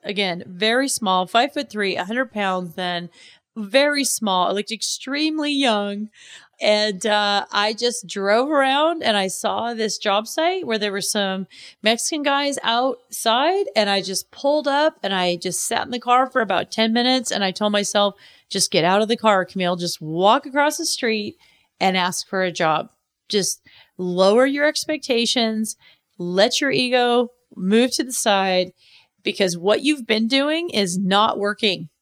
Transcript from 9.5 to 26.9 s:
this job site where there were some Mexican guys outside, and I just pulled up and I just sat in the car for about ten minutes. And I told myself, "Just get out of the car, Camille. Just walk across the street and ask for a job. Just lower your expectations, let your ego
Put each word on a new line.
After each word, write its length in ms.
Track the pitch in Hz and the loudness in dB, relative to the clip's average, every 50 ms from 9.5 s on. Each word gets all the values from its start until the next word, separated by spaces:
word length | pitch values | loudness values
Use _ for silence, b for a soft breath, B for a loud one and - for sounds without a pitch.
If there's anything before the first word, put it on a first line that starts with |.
| 190 208 226 233 240 | -2 -2 -4 -4 -4
this 240 | 220 220 208 - - | -4 -4 -4 -4 -2
job 280 | - 214 196 208 220 | 0 0 0 0 0
site 400 | - - 320 320 349 370 381 330 | -2 -2 0 0 0 0 -2 -2
where 120 | 240 220 214 | -4 -4 -2
there 140 | 208 208 | -2 -2
were 100 | 190 202 | -4 -4
some 440 | - - - 208 202 190 190 190 185 - B B B B B B | -4 -2 -2 -2 -2 -2 -2 -4 -6 -10 B B B B B B
Mexican 400 | B 214 233 226 - - 330 302 | B 0 0 0 -2 -4 -4 -2
guys 360 | 285 294 277 277 285 285 269 - | 0 0 0 0 0 -2 -4 -2
outside, 1040 | - - 233 240 254 269 - - _ _ - - - 226 220 247 285 339 381 403 392 - - | -2 0 0 2 0 0 -2 -6 _ _ -10 -4 0 0 2 2 2 2 2 0 -2 0 0
and 140 | 214 208 202 | 0 2 2
I 100 | 196 196 | 0 0
just 300 | - 190 190 - - _ | -2 -4 -6 -6 -8 _
pulled 360 | - - - 277 294 302 254 | -8 -4 0 0 2 2 2
up 320 | 285 269 285 302 311 311 _ | 2 2 2 2 0 0 _
and 120 | - 196 196 | -4 -2 0
I 220 | 185 180 180 175 | 0 2 0 0
just 280 | 170 - 185 170 - - | 0 -2 -4 -4 -4 -4
sat 180 | - 226 - - | -2 -2 -2 -2
in 60 | - | -4
the 80 | 240 240 | -6 -4
car 280 | - 247 247 254 262 | 0 2 4 4 4
for 140 | 262 - 254 | 2 0 0
about 300 | 226 190 185 170 - - | 0 0 0 -2 -2 -2
ten 240 | - 226 220 226 220 | 0 2 2 2 4
minutes. 360 | 240 240 254 254 254 233 - | 2 2 2 2 0 0 -2
And 140 | - 202 196 | -2 -2 -2
I 60 | 190 | -2
told 220 | 185 - 214 208 | -2 -2 0 0
myself, 420 | 208 202 202 202 - 208 202 202 196 B B B B B B B | 0 0 0 0 2 2 2 0 0 B B B B B B B
"Just 220 | - 196 185 - | -4 -2 -2 0
get 140 | - 175 156 | 2 2 4
out 180 | 180 190 208 | 4 4 2
of 60 | 220 208 | 2 0
the 100 | 240 233 | 0 0
car, 260 | 220 220 202 190 180 | 2 2 4 2 2
Camille. 320 | - - 190 180 175 185 | -2 -2 -2 0 0 0
Just 240 | 175 175 165 - - | -2 -4 -6 -8 -8
walk 460 | 160 156 160 170 190 202 240 277 285 | -8 -6 -2 2 4 4 4 4 2
across 320 | 285 254 294 285 302 302 - | -2 -2 0 0 0 0 -2
the 80 | 320 | -4
street 500 | - - - 269 226 220 214 208 - - b b b b b b b b - | -6 -4 -2 -2 -2 -2 -2 -4 -8 -10 b b b b b b b b -2
and 160 | 190 190 185 | 0 0 2
ask 320 | 185 180 180 - - - | 0 0 -2 -4 -6 -8
for 160 | - 202 190 | -6 -4 -2
a 80 | 185 180 | -2 -2
job. 380 | 170 - 175 160 151 156 - - _ _ _ _ _ _ _ - | -2 0 0 0 0 0 -2 -6 _ _ _ _ _ _ _ -4
Just 320 | - 202 175 - - - _ b b b b b b - | -2 0 0 -2 -4 -8 _ b b b b b b -6
lower 480 | 185 180 175 180 190 196 208 240 262 | -4 -2 2 4 4 6 6 6 4
your 180 | 277 277 285 294 | 4 2 2 0
expectations, 1120 | 302 302 - - - 311 302 - - 240 233 240 220 - 254 226 220 220 220 220 214 - b b b b b b b _ | 0 0 -2 -4 -4 -4 -4 -2 -2 0 0 0 0 0 0 0 0 0 -2 -4 -4 -6 b b b b b b b _
let 420 | - 175 175 180 190 208 240 - - | -8 -6 -2 2 4 4 4 2 0
your 120 | 294 269 | 0 0
ego 640 | - 262 254 247 | 0 0 2 2